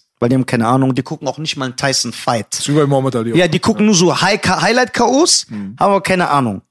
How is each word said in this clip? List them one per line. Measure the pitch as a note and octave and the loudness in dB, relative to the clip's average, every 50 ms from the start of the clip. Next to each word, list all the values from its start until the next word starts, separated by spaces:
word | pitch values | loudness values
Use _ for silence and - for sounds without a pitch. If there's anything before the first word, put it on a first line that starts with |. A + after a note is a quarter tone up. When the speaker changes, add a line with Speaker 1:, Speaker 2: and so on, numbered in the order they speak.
| _ _ _ - | _ _ _ -2
Speaker 1:
weil | A#2 A#2+ | 0 0
die | C3 | 2
haben | C3 B2+ | 0 0
keine | - - A#2 A2+ A2+ | 0 0 0 0 2
Ahnung, | B2 C3 C3+ C3 C3 | 2 2 2 0 0
die | B2+ | -2
gucken | B2+ - D#3+ - A#2 C3 | -4 -6 -6 -8 -6 -8
auch | B2+ - | -8 -6
nicht | D#3 D3+ - D3 | -6 -8 -6 -6
mal | C3+ | -8
einen | B2+ A#2+ | -8 -6
Tyson-Fight. | - - C#3 C3 - - B2 A2+ - - - B2 A2+ G#2 - | -4 -2 -2 -2 -2 -4 -6 -8 -8 -4 -2 -2 -2 -2 -6
Speaker 2:
Das | - - | -8 -8
ist | - - | -4 0
wie | C#3+ | 2
bei | D3+ D3 | 2 2
Muhammad | C#3 C#3+ C3+ C3 C3+ B2 | 2 2 0 0 0 -2
Ali | A#2+ A2+ A#2 A#2 | -2 -2 0 0
auch. | D#3+ | 2
Speaker 1:
Ja, | F3+ F3 | 2 2
die | D3+ F#3 | 0 0
gucken | - - A3 G#3 | 0 0 0 2
Speaker 2:
Ja. | G#3+ G#3+ | 2 2
Speaker 1:
nur | A3 | 4
so | E3 F3+ E3+ C#3 - | 4 4 2 2 2
High-Ka-, | - F#3 G#3 - - E3+ F3+ D#3+ | 0 0 0 0 0 -2 0 0
Highlight-K.Os, | D#3 G3 A#3 B3 B3+ - - - A#3 A3 B3+ C4+ E4+ E4+ - - - - | 0 0 2 2 0 0 0 0 0 2 4 2 2 2 2 0 -2 -4
Speaker 2:
Mhm. | - G#3 G3+ F#3+ G#2 - | -10 -10 -10 -10 -4 -2
Speaker 1:
haben | - G3 | 0 2
aber | G3+ G3 | 2 2
keine | - - F#3 F#3 F3 - | 0 0 0 0 0 2
Ahnung. | C#3+ C#3+ C3 A#2 G2 F#2 - _ | 2 0 0 0 -4 -6 -10 _